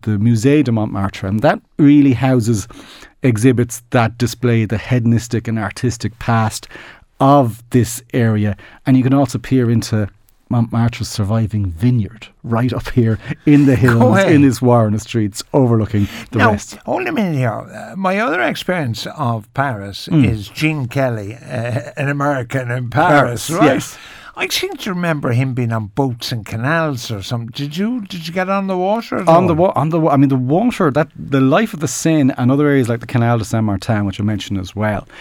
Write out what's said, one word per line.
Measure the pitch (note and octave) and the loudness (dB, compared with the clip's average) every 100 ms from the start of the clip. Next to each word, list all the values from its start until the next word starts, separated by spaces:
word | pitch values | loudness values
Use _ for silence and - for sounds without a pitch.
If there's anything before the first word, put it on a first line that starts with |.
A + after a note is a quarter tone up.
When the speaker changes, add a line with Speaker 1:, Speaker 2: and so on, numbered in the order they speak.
Speaker 1:
the | A2 | -2
Musée | G#2 A2+ A2+ C3 D3+ | 2 2 4 4 4
de | B2+ | 2
Montmartre, | A2+ G#2+ G2+ G2 - F#2+ | 0 -2 -2 -4 -4 -4
and | G#2+ | 0
that | D3+ A3 - - | 0 0 -6 2
really | C#3+ D3 C#3 | 6 6 6
houses | A#2+ C3 B2+ A2+ G#2+ - - - - - _ | 2 2 2 2 0 -4 -16 -20 -20 -20 _
exhibits | B2+ G#2+ C3 A#2+ A#2+ - - | 0 4 2 2 -2 -6 -2
that | B2 A2+ A#2 | 0 0 -2
display | A#2+ - B2 A2+ | -4 -2 0 2
the | G#2+ G#2+ | 0 -4
hedonistic | - B2+ A#2 A#2 - A#2 A2+ | -2 0 2 0 0 -4 -4
and | A2 | -4
artistic | G2+ - B2 - G#2 - | -6 -4 -4 -4 -8 -6
past | - A2+ A2 - - - - - _ _ | 0 0 0 -4 -14 -20 -20 -20 _ _
of | C3+ C#3+ A#2+ - - | 4 4 4 -4 -2
this | B2+ A2+ - - | 0 0 -4 -6
area. | C3 A2+ G#2+ G#2 G2 - - - | 0 2 2 0 -4 -12 -8 2
And | C3 | 2
you | |
can | B2+ | 4
also | C#3 C3 A#2+ | 2 2 -4
peer | - C3 A#2 | 0 2 2
into | A#2 - A2 G2+ - _ _ _ | 0 0 -2 -2 -8 _ _ _
Montmartre's | B2 A2+ A2+ A#2+ A#2+ G#2+ | -2 0 0 0 -2 -6
surviving | - G2 A2+ G#2+ G#2+ F#2+ | -4 -2 0 0 -2 -4
vineyard | E2 B2 A#2+ G2 - - _ | 0 0 2 -2 -8 -20 _
right | A#2+ A#2 B2+ | -4 -2 0
up | - - | -4 -2
here | B2+ A2+ G#2+ - - | 0 0 0 -6 -4
in | D#3 D3 C#3 | 2 4 4
the | |
hills, | A#2+ B2+ A#2 | 4 4 4
Speaker 2:
Go | - | 4
away. | G3 F#3+ | 4 6
Speaker 1:
in | D3 | 6
this | C#3 A2 | 6 4
warren | B2 A#2+ G#2+ | 4 4 4
of | G#2+ | 0
streets | - A#2 G#2 - - | -2 -2 -2 -4 -2
overlooking | D3 B2 A2+ G#2+ G#2 G2+ - - | 2 4 2 2 0 -2 -4 -6
the | - | 0
Speaker 2:
Now, | A#3 | 2
Speaker 1:
rest. | - - - - | 0 -6 -14 -6
Speaker 2:
hold | D#4+ F4+ | -4 -2
a | |
minute | C#4+ F#3+ C#3+ | -2 -2 0
here. | A#2+ | -2
Uh, | A2 - - - F#3 | -4 -10 -16 -14 -6
my | F#3 G3 | -2 -2
other | B3 F4 | -2 -2
experience | D#4+ F#3+ - F3+ B2+ A#2 - D#3 | -2 -4 -4 -4 -4 -6 -10 -6
of | B2 A2+ - | -4 -4 -6
Paris | - C#3 G#2+ G2 - - | -4 -4 -4 -10 -12 -2
Speaker 1:
Mm. | D#3 A2 | 2 2
Speaker 2:
is | A2 G2+ | 0 -8
Gene | - D#3 D3+ A#2+ | -4 -4 -2 -4
Kelly, | C#3 C3 A2+ G2 | -2 -2 -4 -8
uh, | A2+ C#3+ B2+ A#2+ A#2+ - - | -14 -10 -8 -6 -6 -8 -6
an | C#3 | -4
American | C#3+ C#3+ C3+ A#2+ C3+ A#2+ | -2 -2 -2 -4 -6 -4
in | B2 A#2+ | -6 -2
Paris, | C#3+ F3 D3 B2+ A#2 - | 0 4 4 2 -2 -4
Speaker 1:
Paris, | |
Speaker 2:
right? | E3+ - | 2 2
Speaker 1:
yes. | C4 - - - - - - | 2 -4 -14 -20 -20 -18 -10
Speaker 2:
I | F#4 | -6
seem | - F#4 F4 | -4 -6 -8
to | A3 | -8
remember | F3 F3 D3+ C3+ | -4 -2 -2 -2
him | A#2+ C3+ | -2 -2
being | B2 A#2 | -2 -2
on | A2+ G#2 C#3+ | -4 -4 -4
boats | C3+ A#2+ - | -4 -4 -8
and | A#2 - | -8 -8
canals | A2+ B2+ E3 D#3+ B2 - | -6 -2 -2 -2 -6 -8
or | G#2 | -10
something. | F#2 A#2+ A#2 | -6 -8 -8
Did | A#2 C#3+ D#3+ | -10 -8 -4
you, | G#3+ B3+ | -4 -4
did | G3 F3+ D#3+ | -8 -12 -8
you | |
get | F3+ F#3 | -6 -2
on | G3 F#3+ | -2 -2
the | F#3 | -2
water | F#3 A3+ A3 - | -2 -2 -4 -2
at | F3 | 4
Speaker 1:
On | E3 | 4
Speaker 2:
all? | F3+ | 4
Speaker 1:
the | |
wa-, | D#3+ F#3 | 2 2
on | - D3+ | 0 -2
the | E3 | 0
wa-, | D#3 | 2
I | C#3 | 4
mean, | C#3 | 4
the | C3 | 2
water, | B2 E3 A#3+ - E3 | 2 2 0 0 0
that, | A#2+ D#3 - | 0 -4 -8
the | D#3 C3+ | -2 2
life | C3 E3+ A3+ | 4 2 0
of | D#3+ | -4
the | A#2+ | -6
Seine | - E3 D#3+ C3 - | -2 0 2 2 2
and | B2 | 0
other | C#3 D3 | 2 2
areas | C#3 A#2 | 2 0
like | A2+ | -4
the | - | -2
Canal | A#2+ A#2 A#2 | 0 2 0
de | |
Saint-Martin, | G2+ A2+ G#2+ G2 - G#2 G2+ | 0 -2 0 -2 -2 -2 -2
which | F#2 | -2
I | |
mentioned | G#2 G#2 - G2 | -4 -4 -4 -6
as | F#2+ G2+ | -6 -4
well, | G#2+ G2+ - - | -4 -4 -8 -18